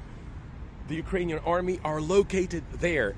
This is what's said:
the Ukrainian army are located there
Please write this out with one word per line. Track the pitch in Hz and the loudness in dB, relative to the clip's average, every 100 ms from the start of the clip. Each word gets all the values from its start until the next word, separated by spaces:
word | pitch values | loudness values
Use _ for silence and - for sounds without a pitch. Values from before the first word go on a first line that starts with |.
| - - - - - - - - - | -14 -14 -12 -12 -12 -12 -14 -12 -6
the | 160 | -6
Ukrainian | - 185 175 156 165 | -2 0 0 0 2
army | 175 180 185 | 2 2 0
are | 156 156 | 0 0
located | 156 196 - 190 185 170 - - | 4 4 6 2 0 -2 -6 -2
there | 175 151 101 | 2 4 2